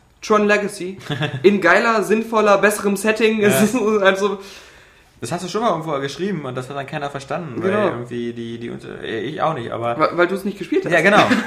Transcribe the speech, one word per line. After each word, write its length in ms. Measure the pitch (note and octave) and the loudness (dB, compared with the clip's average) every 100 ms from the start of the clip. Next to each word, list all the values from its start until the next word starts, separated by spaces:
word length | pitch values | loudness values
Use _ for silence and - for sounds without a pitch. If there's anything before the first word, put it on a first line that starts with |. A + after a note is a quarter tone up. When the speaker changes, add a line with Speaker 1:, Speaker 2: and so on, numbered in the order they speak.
| _ _ | _ _
Speaker 1:
Tron 260 | - G#3+ G#3 | 0 2 4
Legacy 500 | G#3 G3 - F3+ F#3+ - C3+ | 2 0 -6 -10 -10 -8 -4
Speaker 2:
<laughs> 220 | D3 C3 | -4 2
Speaker 1:
in 180 | G3 G3+ | 4 4
geiler, 400 | E3+ F#3+ A#3 A3 | 4 4 4 0
sinnvoller, 540 | F3 A3 A3+ A3+ G#3+ G3 | 4 2 2 2 4 6
besserem 380 | G3+ G#3 G3+ G3 | 4 2 -2 0
Setting. 440 | A3 A3 A3 A3 | 0 2 2 4
Speaker 2:
Ja. 80 | G#3 | 4
Speaker 1:
Es 120 | F#3+ G#3 | 4 4
ist 20 | B3 G#3 G#3+ | 2 2 4
also 380 | F#3+ F#3+ G3+ G3 - - - - - _ _ - | 2 2 0 -2 -10 -20 -20 -20 -20 _ _ -14
Speaker 2:
Das 100 | A#2+ | -8
hast 140 | F3+ F3+ | -8 -4
du 20 | |
schon 140 | G3+ | -2
mal 80 | A#3 | 0
irgendwo 280 | E3 D#3+ C#3 | -2 -2 -4
geschrieben 420 | C#3 - G3 F3 | -4 -6 -4 -4
und 120 | C#3 B2 | -6 -8
das 120 | C3 | -8
hat 60 | C#3+ | -10
dann 100 | C3+ | -8
keiner 240 | D#3 C#3+ | -6 -6
verstanden, 540 | C#3 - D3+ D#3+ A#2 | -8 -8 -8 -6 -4
weil 80 | F#3 | 0
Speaker 1:
Genau. 140 | G#3 F#3 | 0 0
Speaker 2:
irgendwie 460 | B2 A#2+ A#2+ A#2 | -2 -8 -6 -6
die, 240 | A#2 A#2 A#2 | -6 -10 -10
die 120 | A#2 | -10
unter-, 320 | C3+ - - | -12 -12 -12
äh, 200 | D2+ A2 | -8 -6
ich 200 | A2+ D3+ | -6 -4
auch 120 | D#3 | -4
nicht, 180 | C#3+ A#2 | -4 -6
aber 260 | A2+ A#2 A#2+ | -6 -4 -2
Speaker 1:
Weil, 200 | - E3+ | -2 0
weil 100 | F3 | 0
du 80 | F#3+ | 0
es 80 | |
nicht 140 | G3+ G3 | -6 -8
gespielt 260 | - F#4 A#3 | -2 -2 2
hast. 60 | |
Speaker 2:
Ja, 80 | E3+ | 2
genau. 240 | F3+ G#3 A#2+ - | 4 6 4 2